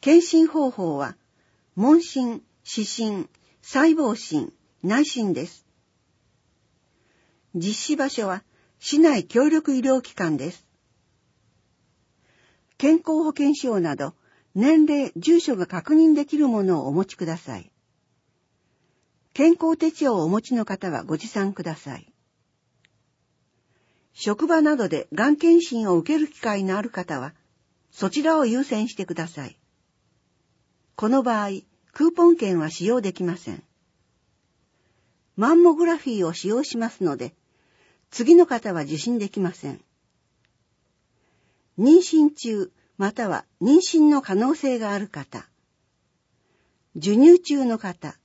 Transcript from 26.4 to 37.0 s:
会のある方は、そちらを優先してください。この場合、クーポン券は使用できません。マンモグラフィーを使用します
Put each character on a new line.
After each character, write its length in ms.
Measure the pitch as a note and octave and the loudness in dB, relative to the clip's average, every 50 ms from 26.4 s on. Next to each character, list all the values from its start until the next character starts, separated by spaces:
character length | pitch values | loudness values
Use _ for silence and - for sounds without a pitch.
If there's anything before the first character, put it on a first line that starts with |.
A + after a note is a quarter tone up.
会 240 | - A#3 G#3 G3+ G3 | -6 -4 -4 -4 -4
の 140 | F#3+ F#3+ G3+ | -4 -4 -4
あ 20 | |
る 80 | G#3 A#3 | -6 -8
方 320 | - G3 F3+ - E3 C3+ | -10 -10 -10 -8 -8 -10
は、 140 | B2 D3 E3+ _ _ _ _ _ _ _ _ _ _ _ | -10 -12 -16 _ _ _ _ _ _ _ _ _ _ _
そ 180 | _ - - F#3+ | _ -6 -6 -4
ち 140 | - D4 C#4+ | -4 -2 0
ら 160 | D#4+ D#4+ D#4 | 0 2 2
を 80 | C#4+ | 2
優 180 | A#3 A3+ B3+ C4+ | 0 0 -2 -2
先 240 | - B3 G#3+ G#3+ A#3 | -4 -4 -4 -4 -6
し 60 | - | -8
て 100 | - F#3+ | -12 -10
く 80 | - E3 | -10 -8
だ 160 | - D#3+ E3 | -10 -10 -10
さ 160 | - - C#3 | -10 -16 -16
い。 140 | A#2 - _ _ _ _ _ _ _ _ _ _ _ _ _ _ _ _ _ _ _ _ _ _ _ _ _ _ _ _ | -16 -18 _ _ _ _ _ _ _ _ _ _ _ _ _ _ _ _ _ _ _ _ _ _ _ _ _ _ _ _
こ 160 | - G#3+ A3 | -6 -2 0
の 120 | B3+ C4+ B3 | 0 0 0
場 220 | B3 A#3 G#3+ G#3 | 0 -2 -4 -4
合、 40 | G3+ G3 F#3+ - _ _ _ _ _ _ | -6 -8 -10 -14 _ _ _ _ _ _
ク 120 | - C#4+ | 0 0
ー 80 | E4+ E4+ | 0 2
ポ 180 | F4 E4+ F4 | 4 4 4
ン 60 | E4+ | 4
券 220 | E4+ A#3 G3 F#3 E3+ | 4 2 -2 -2 -2
は 120 | D#3 D#3+ | -2 -4
使 160 | E3+ - F3 | -8 -6 -4
用 160 | G3+ A#3+ B3+ G3+ | -2 -2 -2 -2
で 100 | G3 F#3 | -4 -6
き 120 | - F3+ | -4 -6
ま 120 | F3 E3+ | -6 -6
せ 160 | F3 - - G2 | -8 -10 -14 -16
ん。 100 | - - _ _ _ _ _ _ _ _ _ _ _ _ _ _ _ _ _ _ _ _ _ _ _ _ _ _ _ _ _ _ _ _ _ _ | -16 -16 _ _ _ _ _ _ _ _ _ _ _ _ _ _ _ _ _ _ _ _ _ _ _ _ _ _ _ _ _ _ _ _ _ _
マ 160 | - G#3 B3+ D#4+ | -2 0 4 6
ン 100 | E4+ F4 | 6 6
モ 120 | F4 D#4+ | 6 6
グ 100 | D4+ F4 | 4 0
ラ 140 | E4+ E4 D#4+ | 0 0 -2
フ 140 | - C4+ A#3 | -4 -6 -4
ィ 60 | G#3 | -2
ー 60 | F3+ | -2
を 60 | D#3+ E3+ | -4 -4
使 160 | - - F#3 | -6 -6 -4
用 160 | G#3+ B3 D4+ | -2 -2 -4
し 140 | - - A#3 | -4 -6 -6
ま 100 | A3+ A3+ | -6 -6
す 160 | - _ | -6 _